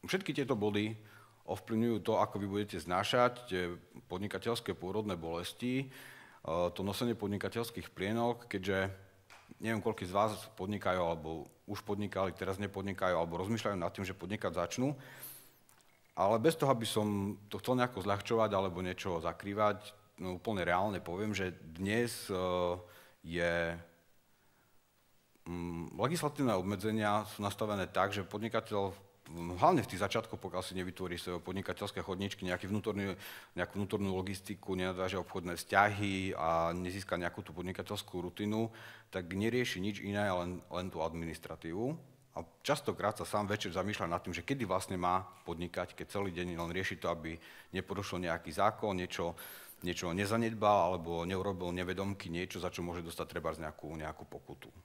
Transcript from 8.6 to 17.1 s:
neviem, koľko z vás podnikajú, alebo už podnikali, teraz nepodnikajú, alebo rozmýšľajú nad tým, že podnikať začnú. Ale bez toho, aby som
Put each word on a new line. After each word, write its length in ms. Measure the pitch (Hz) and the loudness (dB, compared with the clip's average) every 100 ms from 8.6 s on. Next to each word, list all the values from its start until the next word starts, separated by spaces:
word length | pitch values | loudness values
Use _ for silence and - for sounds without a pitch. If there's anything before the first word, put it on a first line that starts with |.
| 95 95 98 98 - - _ - - - | 2 2 2 -2 -16 -20 _ -20 -20 -6
neviem, 240 | 107 113 | 0 0
koľko 240 | 113 104 90 | 0 -2 0
z 80 | |
vás 180 | 95 110 101 - | 4 4 2 -10
podnikajú, 480 | - 95 104 95 92 | -6 -2 0 2 4
alebo 480 | 85 82 78 80 - - - | 4 2 -2 -6 -8 -16 -8
už 160 | 101 | -8
podnikali, 480 | - 101 101 95 95 | -2 -2 0 2 0
teraz 300 | 87 92 95 | 0 -2 0
nepodnikajú, 560 | 101 98 98 92 92 87 | -2 -2 -4 0 2 4
alebo 240 | 85 85 | 2 0
rozmýšľajú 340 | 92 113 107 98 | 0 0 0 0
nad 140 | 85 | -2
tým, 160 | - 95 | -2 -6
že 100 | 95 | -6
podnikať 380 | 90 104 98 | -6 -2 -2
začnú. 400 | 85 87 - 131 147 - - - - - - _ - - _ _ | 0 -2 0 0 -2 -10 -16 -16 -16 -20 -20 _ -20 -20 _ _
Ale 240 | - 95 113 | 2 4 6
bez 240 | 131 160 | 6 4
toho, 80 | 143 120 | 4 4
aby 80 | |
som 560 | 113 - 104 | 2 2 2